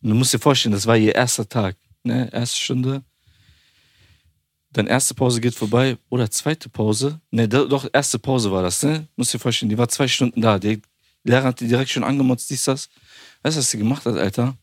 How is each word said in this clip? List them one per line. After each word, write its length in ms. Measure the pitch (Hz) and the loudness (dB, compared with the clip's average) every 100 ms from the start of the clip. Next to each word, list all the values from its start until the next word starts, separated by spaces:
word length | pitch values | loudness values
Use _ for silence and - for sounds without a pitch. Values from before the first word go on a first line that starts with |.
Und 60 | - | 2
du 40 | |
musst 180 | 110 127 | 2 2
dir 60 | 123 | 2
vorstellen, 340 | 147 131 117 | 2 2 2
das 140 | 101 107 | 0 2
war 100 | 117 | 4
ihr 180 | 107 | 4
erster 320 | - 123 - 107 | 4 2 0 -2
Tag, 280 | 123 98 90 _ _ | -2 -2 -6 _ _
ne? 260 | 120 120 123 | -4 -2 -2
Erste 240 | 110 117 - | -4 -4 -4
Stunde. 440 | - 127 127 135 131 _ _ _ _ _ _ _ _ _ _ _ _ _ _ _ _ | -4 -2 -2 -4 -8 _ _ _ _ _ _ _ _ _ _ _ _ _ _ _ _
Dann 140 | - 104 | -2 2
erste 280 | 127 - | 2 0
Pause 260 | 127 131 120 | 0 0 2
geht 140 | 120 120 | -2 -2
vorbei 420 | 110 117 131 117 _ | 0 2 2 -2 _
oder 200 | 123 110 | -2 -2
zweite 380 | - - 156 - | -2 -4 -4 -8
Pause. 520 | - 107 107 135 156 _ | -4 -2 0 -2 -6 _
Ne, 160 | 113 113 | -2 2
do-, 180 | 123 120 | 2 2
doch, 220 | 139 135 | 0 0
erste 260 | 135 143 123 | -2 0 -4
Pause 320 | - 131 107 | -2 0 0
war 100 | 95 | 0
das, 200 | 90 87 | 0 0
ne? 240 | 143 156 156 - | -2 -2 -6 -6
Musst 180 | 123 | -4
dir 60 | 117 | -2
vorstellen, 280 | 127 117 113 | -2 -2 -2
die 80 | 107 | 0
war 100 | 120 | 0
zwei 180 | - 135 | 0 0
Stunden 340 | - 123 117 | 2 0 2
da. 180 | 113 101 | 2 2
Die 200 | 101 110 _ _ _ _ | 0 -4 _ _ _ _
Lehrer 200 | - 123 131 | 2 2 2
hat 120 | 120 | -2
die 60 | 117 | 0
direkt 240 | 120 131 | 0 0
schon 140 | - | -2
angemotzt, 440 | 123 139 127 123 - | -2 0 2 0 -2
dies, 140 | 135 | -4
das. 240 | - 135 - _ _ - - _ | -2 -2 -6 _ _ -20 -20 _
Weißt 140 | 143 156 | -4 -2
du, 20 | |
was 100 | 123 | -2
sie 80 | 113 | 0
gemacht 280 | 107 143 - | 0 0 -2
hat, 100 | 101 | -2
Alter? 400 | 95 98 123 131 | -2 0 -2 -4